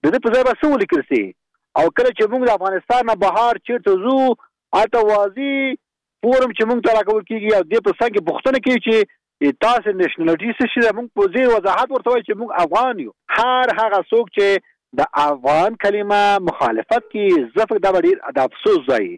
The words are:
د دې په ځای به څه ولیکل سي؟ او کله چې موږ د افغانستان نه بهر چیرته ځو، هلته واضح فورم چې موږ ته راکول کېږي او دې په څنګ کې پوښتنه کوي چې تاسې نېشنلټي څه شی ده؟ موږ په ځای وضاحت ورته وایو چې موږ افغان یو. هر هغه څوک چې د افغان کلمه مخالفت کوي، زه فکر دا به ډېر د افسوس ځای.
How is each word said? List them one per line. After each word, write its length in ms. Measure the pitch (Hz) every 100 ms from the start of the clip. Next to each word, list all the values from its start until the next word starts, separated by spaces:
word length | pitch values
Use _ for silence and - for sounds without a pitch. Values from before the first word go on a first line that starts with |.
د 20 | 147
دې 40 | 240
په 80 | 226
ځای 80 | 247 254
به 60 | 233
څه 100 | 302
ولیکل 320 | 277 - 320 -
سي؟ 100 | 131 95 - _ _ _ -
او 40 | 165 -
کله 120 | 247 247
چې 140 | 214
موږ 100 | 254 247
د 20 |
افغانستان 520 | 202 190 190 - 247 233
نه 60 | 214
بهر 400 | 190 185 233 233 -
چیرته 260 | 240 185 185 220
ځو، 100 | 269 262 233 _ _ _ -
هلته 260 | 226 240 214
واضح 420 | 208 202 202 277 277 269 247 _ _ _ _
فورم 320 | 226 262 254 202
چې 60 | 220
موږ 100 | 240 233
ته 80 | 220
راکول 240 | 196 220 190
کېږي 220 | 226 208 214
او 40 | 165
دې 100 | 220 202
په 60 | 180
څنګ 100 | 233 208
کې 100 | 165
پوښتنه 280 | - 262 262 -
کوي 120 | 247 -
چې 100 | 220 202 _ _ _ - - 220
تاسې 220 | 240 214 190
نېشنلټي 480 | 180 - 165 165 214 220
څه 160 | 240
شی 100 | - 226
ده؟ 100 | 208
موږ 100 | 247 -
په 40 | 196 196
ځای 100 | 254
وضاحت 340 | 220 190 185 254
ورته 160 | 262 -
وایو 160 | 247 214
چې 80 | 208
موږ 80 | 233 - 170
افغان 400 | 190 254 220 117
یو. 100 | - - -
هر 380 | 240 254 254 196
هغه 260 | 220 202 -
څوک 260 | 226 226 -
چې 100 | 202 196 _ _ _ 127
د 20 | 139 - 147
افغان 500 | 143 127 156 190 226 202
کلمه 360 | 208 202 208 202 202 175
مخالفت 600 | - 127 113 - 233 - 214
کوي، 160 | 202 175 117
زه 160 | 170 220
فکر 160 | 214 190
دا 80 | 185
به 100 | 240
ډېر 260 | 190 - 139
د 20 | 131
افسوس 340 | - - 190 127
ځای. 180 | 120 95